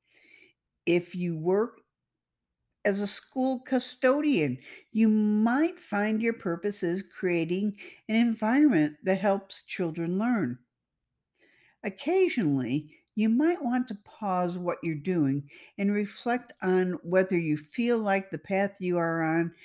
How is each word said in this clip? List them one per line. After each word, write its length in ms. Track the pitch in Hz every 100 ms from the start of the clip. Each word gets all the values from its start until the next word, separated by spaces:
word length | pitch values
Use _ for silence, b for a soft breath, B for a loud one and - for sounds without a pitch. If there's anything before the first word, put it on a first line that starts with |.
| b b b b b b _ _ -
If 300 | 175 175 185
you 200 | 175 160
work 440 | 165 196 240 - _ _ _ _ _ _ _ _ _ _
as 160 | - 196
a 80 | 202
school 500 | - - 262 262 254 262
custodian, 880 | 262 - - 254 277 302 240 147 127 B B B
you 160 | 220 220
might 720 | 214 214 214 226 254 330 370
find 420 | - 202 208 214
your 120 | 233
purpose 500 | 226 185 170 208 202
is 180 | 175 185
creating 760 | 196 - 185 175 165 180 208 202 B B -
an 60 |
environment 800 | 220 240 220 214 262 302 180 151 -
that 180 | - 190
helps 420 | 202 196 - -
children 540 | - - 175 160 170 185
learn. 400 | 233 240 139 123 _ _ _ _ _ _ _ _ b b b b
Occasionally, 1080 | 220 196 - 370 370 - 165 135 117 139 147 b b -
you 120 | 220
might 340 | 233 311 349
want 260 | 269 247 247
to 100 | 202
pause 520 | - - 208 180 180 175
what 220 | 175 -
you're 100 | 165
doing 480 | 156 147 180 139 139 - B B -
and 140 | 202
reflect 600 | 208 202 - 240 247 247 -
on 300 | 190 185 185 180
whether 340 | 175 185 185 180
you 200 | 165 147
feel 420 | - - 233 233
like 320 | 208 196 190
the 80 | 160
path 380 | - 196 196 196
you 180 | 180 175
are 240 | 165 165
on 300 | 160 165 170 B